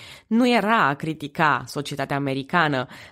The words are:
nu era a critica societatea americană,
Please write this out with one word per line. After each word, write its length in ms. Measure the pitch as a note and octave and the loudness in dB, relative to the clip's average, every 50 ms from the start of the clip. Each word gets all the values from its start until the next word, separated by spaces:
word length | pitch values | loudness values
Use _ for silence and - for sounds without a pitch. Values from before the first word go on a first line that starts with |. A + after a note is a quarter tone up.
| - - - - - | -20 -20 -20 -20 -6
nu 220 | _ A3 A#3 B3+ B3 | _ 2 4 4 4
era 380 | A#3+ A3 F#3 G#3 A#3 A3+ E3 | 4 2 2 2 2 2 2
a 80 | C#3 C#3+ | 2 0
critica 680 | C#3 E3 D#3+ D#3 D3+ D3 C#3+ - - D#3+ D3 C3+ A#2+ B2 | 0 -4 -6 -6 -6 -10 -8 -2 0 2 2 2 0 -2
societatea 500 | A#2 - D3 C#3+ - D3+ C#3 C3+ - D3 | -6 -8 -8 -6 -6 -6 -6 -4 -4 -2
americană, 680 | C#3 C#3+ C3+ C3+ C#3 C3+ - - F3 D#3+ D3+ C#3+ C3 B2 - - - - - | -2 -2 -2 -2 -4 -4 0 2 2 2 2 2 0 -2 -4 -10 -16 -20 -20